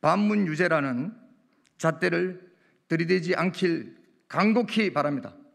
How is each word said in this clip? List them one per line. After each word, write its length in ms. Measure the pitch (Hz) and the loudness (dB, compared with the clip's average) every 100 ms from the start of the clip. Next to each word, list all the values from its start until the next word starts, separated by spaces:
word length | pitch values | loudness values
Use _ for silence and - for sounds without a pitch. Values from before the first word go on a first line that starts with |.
반문 460 | 151 185 208 208 185 | 2 2 2 2 0
유죄라는 680 | 156 175 160 139 123 165 - - _ _ _ _ _ | 0 2 2 0 -4 -6 -10 -20 _ _ _ _ _
잣대를 720 | 165 165 180 170 185 180 - _ _ _ _ | -2 0 -2 0 -2 -6 -20 _ _ _ _
들이대지 480 | 165 170 185 170 - | -2 2 0 0 0
않길 600 | 175 - 185 165 107 - _ _ _ | -2 0 -2 -2 -6 -18 _ _ _
간곡히 640 | - 202 220 226 214 202 | 0 4 4 2 0 0
바랍니다. 440 | 147 147 139 - - - | 0 -2 -2 -8 -18 -20